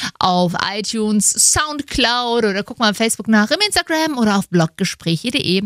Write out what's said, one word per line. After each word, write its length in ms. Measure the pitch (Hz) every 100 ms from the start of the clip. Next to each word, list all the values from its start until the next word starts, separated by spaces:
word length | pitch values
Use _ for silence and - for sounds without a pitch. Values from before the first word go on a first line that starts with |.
| - -
auf 360 | 185 180 180 - - 202
iTunes, 540 | 202 226 214 214 -
Soundcloud 1160 | - - - 302 294 - - 233 240 240 233 220
oder 180 | 196
guck 160 | 196 247
mal 120 | 220
auf 60 | 196
Facebook 300 | 226 - 214
nach, 240 | 214 214
im 80 | 320 415
Instagram 520 | 370 349 320 320 269
oder 200 | 214 196
auf 120 | -
bloggespräche 800 | 175 160 - 185 - 165 165 240
punkt 160 | 196 -
de. 160 | 185